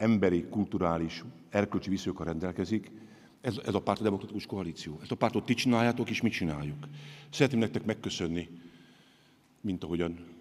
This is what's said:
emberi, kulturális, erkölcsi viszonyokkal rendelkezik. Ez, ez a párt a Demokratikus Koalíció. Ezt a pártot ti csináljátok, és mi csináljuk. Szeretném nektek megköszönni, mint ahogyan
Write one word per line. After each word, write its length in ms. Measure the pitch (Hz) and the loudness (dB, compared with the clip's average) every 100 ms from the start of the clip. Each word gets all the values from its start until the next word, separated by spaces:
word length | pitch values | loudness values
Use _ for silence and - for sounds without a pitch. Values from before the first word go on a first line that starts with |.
emberi, 440 | 113 107 95 87 - | 2 6 6 4 2
kulturális, 760 | 110 92 98 85 82 82 - - - - | -2 0 2 2 2 -2 -6 -12 -16 -2
erkölcsi 400 | 101 101 92 95 | 0 2 0 -2
viszonyokkal 360 | 95 95 87 82 | -2 -2 -4 -4
rendelkezik. 680 | 80 90 - 90 107 - - - - - _ | -4 -4 -2 -2 -2 -4 -16 -20 -20 -20 _
Ez, 160 | 127 107 - | -6 -4 0
ez 80 | |
a 80 | 101 | 0
párt 180 | - 98 | 2 2
a 40 | |
Demokratikus 420 | 107 98 104 104 - | 2 0 -4 -8 -6
Koalíció. 520 | 101 85 76 80 76 | -6 -6 -8 -10 -10
Ezt 100 | - | -6
a 40 | - | 0
pártot 300 | 113 107 - | 2 2 0
ti 80 | |
csináljátok, 560 | 120 127 117 120 123 113 | 2 4 6 6 2 0
és 120 | 110 | 0
mi 80 | 113 | 0
csináljuk. 580 | - 82 73 73 - - - - - - | 2 0 -2 -4 -8 -12 -14 -16 -18 -4
Szeretném 300 | - 135 117 | 2 4 4
nektek 260 | 107 104 110 | 2 0 -2
megköszönni, 640 | 107 - - 85 85 85 - - - - - _ _ _ _ _ _ | -2 -4 -2 -2 -2 -4 -10 -18 -20 -20 -20 _ _ _ _ _ _
mint 220 | 104 87 | -6 -4
ahogyan 360 | 80 85 85 85 - - | -2 0 0 -4 -12 -20